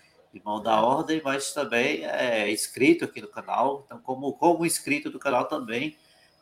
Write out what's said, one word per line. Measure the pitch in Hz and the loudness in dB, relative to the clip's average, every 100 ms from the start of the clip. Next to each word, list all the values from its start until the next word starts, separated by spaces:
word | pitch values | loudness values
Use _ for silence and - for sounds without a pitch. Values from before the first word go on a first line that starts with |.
| _ _ _ | _ _ _
Irmão | 101 104 107 | -14 -6 -4
da | 107 110 | 2 4
ordem, | 113 143 151 160 139 | 6 2 0 -2 -2
mas | 139 - | -4 -4
também | 147 127 117 131 156 156 | -4 0 2 2 0 -4
é | - 127 113 104 | -2 0 2 0
inscrito | 107 - - 139 170 | -2 -4 2 4 4
aqui | 127 - | 2 -8
no | 107 | -14
canal. | - - 98 127 - - | -14 -4 0 0 -2 -10
Então, | 117 | -16
como, | - 131 139 | -8 -6 -4
como | 135 160 165 170 | 2 4 4 2
inscrito | - - 147 147 | -2 -2 -4 -4
do | 131 | -6
canal | 143 123 135 | 0 0 0
também, | 151 117 117 151 - _ _ _ _ | -4 -4 -4 -6 -10 _ _ _ _